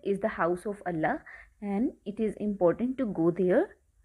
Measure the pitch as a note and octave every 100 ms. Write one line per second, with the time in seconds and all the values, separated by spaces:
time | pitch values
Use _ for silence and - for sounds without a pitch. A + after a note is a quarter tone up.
0 | - G3 G#3+ G#3+ E3+ F3+ G#3+ G3+ - E3+
1 | D#3 C#4+ - - - - G3+ G3+ C4 -
2 | - G3+ G#3+ - G#3 G3+ F3 E3+ A#3+ C4
3 | B3 E3 E3 E3+ F3+ G#3+ G4+ - _ _